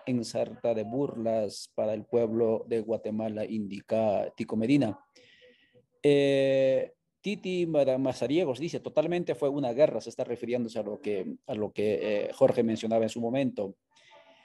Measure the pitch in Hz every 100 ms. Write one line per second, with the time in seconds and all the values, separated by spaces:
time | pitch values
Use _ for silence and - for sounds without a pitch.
0 | - 123 110 117 113 113 117 110 107 131
1 | 143 113 113 113 101 - - - 110 107
2 | - 120 113 113 113 110 - 117 107 107
3 | 107 107 110 107 107 110 98 101 - 110
4 | 110 98 104 - - 110 113 143 123 -
5 | _ - - _ - _ _ _ _ _
6 | 143 143 139 139 135 135 135 131 - -
7 | _ _ 196 208 185 180 170 151 131 131
8 | 135 - 120 160 160 120 165 135 - 151
9 | 160 175 165 147 143 143 127 117 151 113
10 | 113 - 123 117 117 123 113 113 104 104
11 | 104 98 90 85 - 110 101 - 104 101
12 | 107 104 - - 131 123 113 110 110 113
13 | 110 120 117 135 127 - 95 - _ _
14 | _ - - _